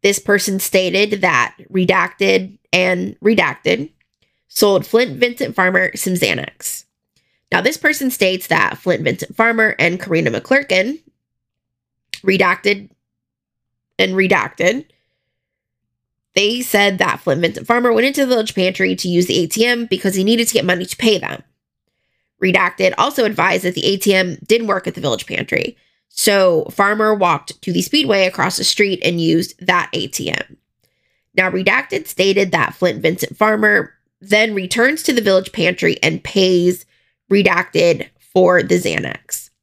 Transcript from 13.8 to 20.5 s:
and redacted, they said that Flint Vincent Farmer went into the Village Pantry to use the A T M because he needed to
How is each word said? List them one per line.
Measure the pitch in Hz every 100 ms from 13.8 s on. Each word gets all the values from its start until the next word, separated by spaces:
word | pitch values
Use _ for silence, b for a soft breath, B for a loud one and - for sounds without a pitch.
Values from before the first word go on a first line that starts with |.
| _ -
and | 190
redacted, | 185 190 185 - - 180 247 311 _ _ _ _ _ _ _ _ _ _ _ _ _ _ -
they | 202 247
said | 247 208 202 185
that | 185 -
Flint | - 135
Vincent | 170 - -
Farmer | 240 247
went | 226 262
into | 277
the | 269
Village | 240 220 -
Pantry | 185 185 190 185
to | 185
use | 175 180
the | -
A | 165
T | 214 233
M | 240 233
because | 190 196 190
he |
needed | 196 233
to | 233